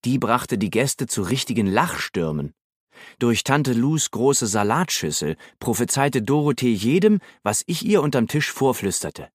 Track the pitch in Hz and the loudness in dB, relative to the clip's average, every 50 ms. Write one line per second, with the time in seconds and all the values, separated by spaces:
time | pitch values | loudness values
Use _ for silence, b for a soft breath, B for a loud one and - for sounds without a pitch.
0 | - 120 131 135 120 104 113 123 - - 127 104 104 95 - 110 131 135 - - | 0 0 0 0 2 2 0 0 0 -2 -2 -2 -2 0 2 0 0 0 -2 -4
1 | 135 117 - - 98 87 120 135 - - 117 110 107 98 95 113 156 175 - - | -6 -4 -2 -4 -2 -2 -2 -2 -2 -2 -2 0 0 2 2 2 0 0 -2 -6
2 | - - _ 98 85 80 76 76 71 73 - _ _ _ _ _ _ _ B B | -8 -6 _ -2 -2 -2 -2 -4 -6 -6 -10 _ _ _ _ _ _ _ B B
3 | B B B B 123 120 117 101 - - 131 147 151 131 123 117 120 143 160 156 | B B B B 2 2 2 2 2 2 2 2 2 2 0 2 2 2 0 0
4 | - - - 107 120 139 139 135 131 107 95 110 104 101 113 156 185 - - - | -2 -4 -4 0 2 2 2 2 0 0 0 0 2 2 2 0 0 -2 -4 -4
5 | - 80 73 - - 73 80 B B B B B - 127 113 92 120 120 - 139 | -4 -4 -4 -2 -4 -4 -4 B B B B B -4 -4 -2 -2 -2 -2 0 2
6 | 139 143 135 131 107 101 139 151 147 147 135 - 123 123 117 95 101 113 143 196 | 2 2 2 0 0 0 0 2 2 0 0 0 0 0 0 2 0 2 2 4
7 | 185 214 214 190 B B B B B 101 107 - - - 175 156 - - 208 196 | 4 4 4 2 B B B B B -4 -2 -2 -4 -4 -6 -4 0 2 2 2
8 | 143 151 123 131 113 110 - 151 143 - - - 135 135 123 - - 98 87 - | 2 2 2 0 0 0 0 -2 -2 -2 -4 0 0 0 0 0 -2 -4 -4 -2
9 | - 80 - - - - _ | -6 -8 -10 -12 -18 -18 _